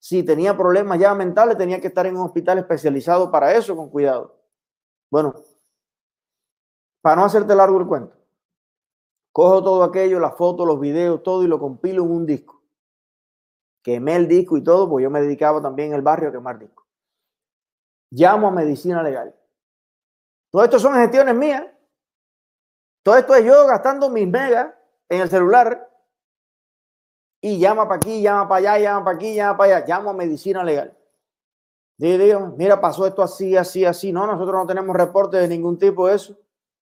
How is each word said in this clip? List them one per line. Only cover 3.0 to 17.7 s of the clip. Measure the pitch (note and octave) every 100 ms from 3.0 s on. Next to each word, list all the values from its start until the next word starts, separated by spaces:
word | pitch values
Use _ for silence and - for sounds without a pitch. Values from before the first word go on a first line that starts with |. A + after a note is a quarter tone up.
| C3 F3 F3+
para | E3 C#3
eso, | G#3 G#3+
con | E3+ D3+
cuidado". | C#3+ C#3+ B2+ B2 _ _ _ _ _ _ _ _
Bueno, | C#3+ D3+ C3 _ _ _ _ _ _ _ _ _ _ _ _ _ _ _ _
para | D#3 E3
no |
hacerte | G3 G#3+ G3+
largo | G3 G3 F#3+
el | F3
cuento, | D#3+ A2+ _ _ _ _ _ _ _ _ _ _ _ _
cojo | - F3+ F#3+
todo | F#3 F#3
aquello, | F3 F#3 F#3+ F#3
las | D#3+ -
fotos, | F3 F3 F3
los | D3
videos, | C#3+ D3+ F3 E3
todo, | F3+ F#3
y | F3+
lo | D#3
compilo | C#3+ B2+ F#3 F#3
en | E3+
un | E3+ E3
disco. | C#3+ _ _ _ _ _ _ _ _ _ _ _ _ _ _
Quemé | - A#2+ C3 E3+
el | E3+
disco | F3 F3+ D#3+
y |
todo, | A#2+ F3 F#3+
porque | C#3+
yo | C3
me | D3
dedicaba | D3 C#3+ D3+ D3+
también | D3 C3+ D3+
en |
el | D3
barrio | C#3 D#3+ D#3
a |
quemar | C3 B2 A#2
discos. | G#2+ _ _ _ _ _ _ _ _ _ _